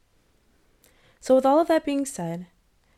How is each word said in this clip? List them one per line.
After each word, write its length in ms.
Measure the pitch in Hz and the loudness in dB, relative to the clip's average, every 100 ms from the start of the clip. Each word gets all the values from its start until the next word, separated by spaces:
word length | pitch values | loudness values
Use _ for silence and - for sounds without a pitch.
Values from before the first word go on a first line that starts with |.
| _ _ _ _ _ _ _ _ _ _ _ _ | _ _ _ _ _ _ _ _ _ _ _ _
So 140 | - | 0
with 100 | 262 | 2
all 160 | 269 294 | 4 2
of 60 | 339 | 2
that 180 | 320 | 0
being 220 | 302 277 269 | 0 -4 -6
said, 400 | - 170 170 180 _ _ _ _ | -8 -8 -10 -12 _ _ _ _